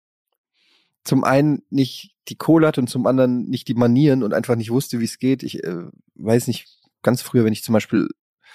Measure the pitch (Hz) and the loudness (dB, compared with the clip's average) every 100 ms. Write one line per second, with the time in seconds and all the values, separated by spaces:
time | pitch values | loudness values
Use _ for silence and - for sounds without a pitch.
0 | _ _ _ _ _ _ _ _ _ _ | _ _ _ _ _ _ _ _ _ _
1 | - 135 - 135 151 143 - 135 131 - | -2 0 2 2 2 0 -4 -2 -2 -4
2 | - _ - - - 165 156 151 123 139 | -20 _ -18 -8 2 4 4 2 -4 -2
3 | 110 131 127 123 - 127 - 120 120 120 | 0 2 2 0 -4 -6 -4 0 4 4
4 | 151 131 107 82 110 117 110 120 - 120 | 4 4 0 -2 -2 -2 0 -4 -2 -6
5 | 113 - 127 131 - - - 87 85 - | -6 -4 -2 -2 -4 -10 -8 -8 -12 -20
6 | _ _ 98 120 123 113 - _ _ _ | _ _ 0 0 0 -6 -8 _ _ _
7 | - 123 - 127 110 107 - 113 - 113 | -2 0 0 2 2 0 0 -2 0 -2
8 | 69 - _ _ _ | -2 -8 _ _ _